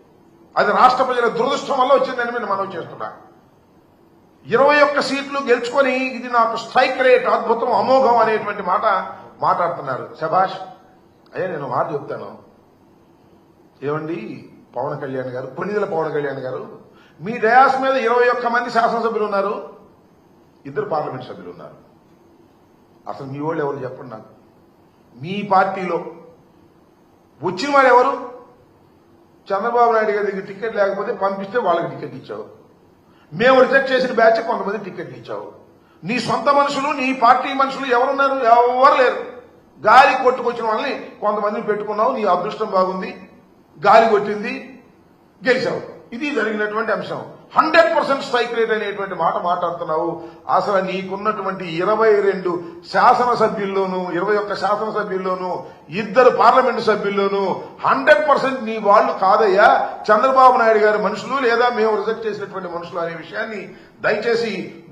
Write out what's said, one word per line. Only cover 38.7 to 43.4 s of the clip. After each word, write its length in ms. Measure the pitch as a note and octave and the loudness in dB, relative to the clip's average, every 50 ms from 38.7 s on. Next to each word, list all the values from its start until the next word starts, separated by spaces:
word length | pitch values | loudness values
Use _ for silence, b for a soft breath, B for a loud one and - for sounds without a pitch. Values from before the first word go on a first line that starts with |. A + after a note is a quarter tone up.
| B3+ B3+ C4 D4 D4+ C4 | 4 4 4 6 6 4
లేరు. 280 | B3+ A#3 - - - - - - - - - - _ _ _ - C3+ | 2 2 0 -2 -8 -12 -14 -18 -20 -20 -20 -20 _ _ _ -2 2
గాలి 380 | G#3+ A#3 B3+ C#4+ C4+ - - B3 | 6 8 8 8 8 6 2 2
కొట్టుకొచ్చిన 420 | B3+ B3+ B3+ A#3 A#3 A3 A3+ A3+ | 2 0 0 -2 -4 -4 -4 -4
వాళ్ళని 400 | A3 G#3+ B3 C#4+ C4 G#3 - - - - - | -2 -2 -2 -2 -4 -6 -8 -10 -14 -12 -6
కొంతమందిని 460 | G3+ G#3 G#3 G#3+ G#3 G#3 A3+ A#3 G3 | -4 -4 -2 -2 -2 -2 -4 -4 -4
పెట్టుకున్నావు, 460 | G#3 G#3 G#3 G#3 G#3+ G#3 G#3 A3+ C4+ | -4 -4 -4 -4 -4 -2 0 0 0
నీ 120 | B3+ A3+ G#3 | 0 0 0
అదృష్టం 420 | - F3+ - - G#3+ - - A3 | 0 0 0 -2 -4 -6 -6 -4
బాగుంది, 640 | G3 F#3+ F#3 F#3 F#3 F#3 F#3+ - - - - - - - - | -2 0 0 0 0 -2 -6 -8 -10 -12 -14 -18 -20 -20 -20